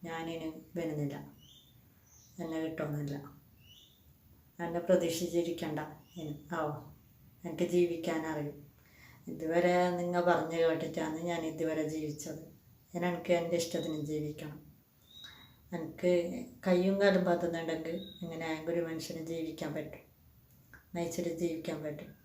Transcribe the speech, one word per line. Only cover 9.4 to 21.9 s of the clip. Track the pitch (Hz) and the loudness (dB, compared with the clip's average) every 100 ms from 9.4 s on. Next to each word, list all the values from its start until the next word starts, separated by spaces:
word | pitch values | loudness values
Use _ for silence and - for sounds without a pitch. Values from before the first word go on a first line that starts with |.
| 160 170 180 180 180 175 | 0 4 6 6 4 2
നിങ്ങൾ | 175 175 175 | 0 4 6
പറഞ്ഞു | 165 156 165 | 4 4 4
കേട്ടിട്ടാണ് | 165 156 156 - 160 156 170 | 4 4 0 -2 -2 -2 -2
ഞാൻ | 170 160 | -2 -2
ഇതുവരെ | 151 160 156 151 | -2 0 0 0
ജീവിച്ചത്. | 156 151 143 - 151 - - - - _ | -2 -4 -6 -8 -10 -12 -20 -20 -20 _
ഇനി | 175 175 | -2 0
എനിക്ക് | 170 - 175 | 0 4 4
എൻ്റെ | 170 170 | 4 2
ഇഷ്ടത്തിന് | - 165 156 151 147 | 2 -2 -2 -2 -2
ജീവിക്കണം. | 151 151 151 151 - - - _ _ _ - - - - - - 175 | -2 -2 -6 -10 -12 -16 -20 _ _ _ -20 -20 -20 -20 -20 -8 -6
എനിക്ക് | 160 - 180 175 170 - - - - | -6 0 4 4 4 -4 -8 -6 2
കയ്യും | 180 185 196 | 4 6 6
കാലും | 202 185 180 | 6 6 4
പറ്റുന്നുണ്ടെങ്കിൽ | 175 170 165 160 160 165 175 190 - | 4 2 -2 -2 -2 -2 -6 -8 -10
ഇങ്ങനെ | 165 165 160 156 160 | -8 -6 -4 -4 0
ഒരു | 170 165 | 0 0
മനുഷ്യന് | 160 - 165 160 | -4 -6 -8 -4
ജീവിക്കാൻ | 165 160 151 151 151 | -4 -4 -4 -6 -6
പറ്റും, | 147 - - _ - - - - - - - 170 | -8 -12 -18 _ -20 -20 -20 -20 -20 -20 -12 -4
നയിച്ചിട്ട് | 170 - 175 160 | -4 -2 -2 0
ജീവിക്കാൻ | 170 160 - 156 | -2 -2 -4 -4
പറ്റും. | 151 | -4